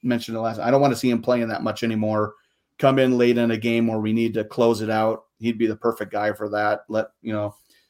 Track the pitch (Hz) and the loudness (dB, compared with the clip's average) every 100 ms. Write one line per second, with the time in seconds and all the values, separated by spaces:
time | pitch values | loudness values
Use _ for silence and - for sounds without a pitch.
0 | 123 120 117 113 113 110 117 139 143 120 | -4 -4 -4 -6 -6 -4 2 4 4 2
1 | 127 117 113 123 113 107 113 104 113 110 | 0 0 0 0 0 -4 -4 -4 -2 -2
2 | 107 107 107 - _ _ _ - 139 135 | 0 0 -2 -6 _ _ _ 2 4 4
3 | 131 123 120 120 117 110 113 117 113 110 | 4 4 4 4 2 0 0 0 0 0
4 | 107 110 117 110 107 - 117 110 110 110 | -2 0 0 -2 -4 2 2 2 0 0
5 | 110 113 _ - 113 110 113 110 117 113 | 0 -2 _ -8 -4 0 -2 0 -2 -2
6 | 98 104 104 104 104 104 104 104 - 107 | -4 -4 -4 -4 -4 -2 -2 -2 -4 -6
7 | 110 _ 110 107 104 - _ _ | -6 _ -8 -6 -6 -10 _ _